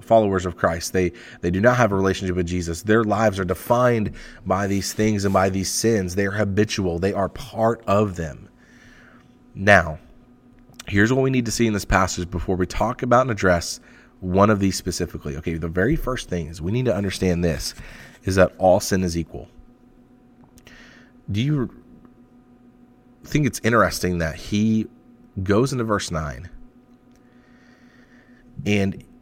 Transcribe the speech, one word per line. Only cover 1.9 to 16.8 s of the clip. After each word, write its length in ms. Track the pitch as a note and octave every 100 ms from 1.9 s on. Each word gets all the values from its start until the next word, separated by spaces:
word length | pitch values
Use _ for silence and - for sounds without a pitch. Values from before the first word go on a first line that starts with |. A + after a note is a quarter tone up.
a 40 | G2
relationship 400 | F#2+ F#2 F#2+ F2+
with 100 | E2+
Jesus. 380 | F2+ E2+ E2
Their 200 | G#2 A2+
lives 360 | G#2+ G2+ A2 F#2+
are 60 | F2+
defined 680 | F#2 - A#2+ B2 A#2 G2+ - - - F#2
by 220 | F#2 G2+
these 260 | G2 -
things 320 | - A2 G#2 G2
and 80 |
by 160 | F#2+ F#2+
these 220 | F#2+ F#2
sins. 420 | - A2+ A2 F2+
They 140 | F#2 G2
are 40 |
habitual. 680 | G2+ G2 F#2+ G#2 - F#2 E2+
They 140 | G2
are 160 | F#2+ F#2
part 540 | - - A2+ A2+ A#2 -
of 300 | G2+ G#2+ F2
them. 320 | D#2 - - _ _ - - - - - _ _ - G2+
Now, 420 | G2 G2 E2 D2+ - - - _ _ - - - -
here's 240 | G2+ A2
what 120 | C3
we 80 | C3
need 140 | C3 A2+
to 60 |
see 140 | A2 A2+
in 80 |
this 120 | G#2 -
passage 440 | G2 F#2 - F2
before 280 | E2+ - F2+
we 100 | F2+
talk 340 | - A#2 -
about 200 | B2 A#2+
and 100 | C3
address 480 | G2+ F#2+ F2 - - - - - _
one 320 | F#2 F#2 G#2
of 80 | G2+
these 160 | G2 -
specifically. 640 | F#2 - E2+ D#2+ D2+ C#2
Okay, 180 | F2 E2
the 140 | E2
very 260 | F2+ A2 D#3
first 340 | B2+ B2+ -
thing 180 | F2+ D#2
is 140 | E2
we 120 | E2+
need 120 | A#2+